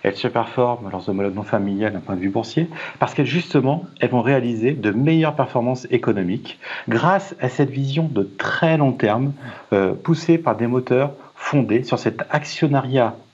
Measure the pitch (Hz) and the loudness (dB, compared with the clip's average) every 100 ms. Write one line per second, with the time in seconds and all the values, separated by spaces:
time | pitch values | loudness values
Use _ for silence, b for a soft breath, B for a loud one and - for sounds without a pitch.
0 | - - 123 117 110 - 123 120 101 92 | -2 -2 -2 -2 -2 0 0 0 -6 -8
1 | 90 98 101 95 101 113 101 98 107 98 | -4 -2 -2 -4 -2 -2 0 0 -2 -4
2 | - 95 95 101 - - 170 B B B | -6 -4 -2 -2 -2 -2 -2 B B B
3 | 123 - 131 151 - 180 135 156 - - | -2 0 0 0 0 2 2 -2 -6 -4
4 | 123 123 117 139 120 113 117 147 104 101 | 0 2 2 2 2 0 0 0 0 2
5 | 143 165 156 151 131 127 120 127 - 120 | 4 4 2 0 0 0 0 -2 0 0
6 | - 101 90 113 - - B B B 113 | 2 0 0 -2 -6 -16 B B B 0
7 | 156 196 190 - - - 165 127 135 139 | 2 2 0 -4 -4 0 0 0 -2 -2
8 | 160 113 98 - - - 165 160 139 - | 0 -2 -4 -4 -4 0 2 4 2 2
9 | 107 107 139 139 123 B B 104 95 - | 2 2 0 -4 -12 B B 2 2 0
10 | - 160 - 165 165 104 117 127 127 127 | 0 0 4 2 2 0 2 0 2 2
11 | 143 143 B - - 143 110 110 135 127 | 2 -4 B -12 0 2 4 2 2 0
12 | 117 - - 151 143 - 165 139 123 131 | -2 -4 -2 -2 -2 -2 2 2 2 2
13 | 113 95 - | 2 0 -18